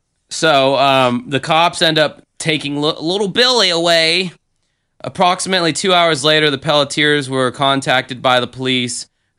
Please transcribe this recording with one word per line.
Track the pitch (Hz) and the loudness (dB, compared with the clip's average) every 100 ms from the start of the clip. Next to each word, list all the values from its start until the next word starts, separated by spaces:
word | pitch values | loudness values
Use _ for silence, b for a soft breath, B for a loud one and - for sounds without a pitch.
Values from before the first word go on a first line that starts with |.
| _ _ - | _ _ -14
So, | - 160 143 135 131 | -2 2 4 4 2
um, | 139 135 127 120 120 | 2 4 2 0 -4
the | 131 | -6
cops | - 160 170 170 | 0 2 2 2
end | 165 156 | 0 2
up | 147 - _ - | 0 -2 _ -10
taking | 160 156 143 143 | -4 -4 -4 -4
li-, | 147 - | -4 -4
little | 156 196 202 | -4 -4 -2
Billy | 165 254 247 185 | 0 2 2 2
away. | 170 170 165 160 170 185 - _ _ _ _ _ _ | 0 2 2 2 0 -4 -10 _ _ _ _ _ _
Approximately | - - 180 180 180 185 165 | -10 0 0 0 -2 -2 -2
two | 151 196 | -2 0
hours | 180 170 156 | 2 2 0
later, | 143 156 151 | 2 2 2
the | 135 | -2
Pelletiers | 160 147 139 - 151 147 131 | -2 0 0 0 0 0 -2
were | 131 127 | -2 -2
contacted | 120 139 135 135 127 127 127 | 0 0 0 0 -2 -2 -4
by | 131 123 | 0 0
the | 120 | 0
police, | 123 131 127 123 - - _ _ | -6 -4 -2 -4 -8 -14 _ _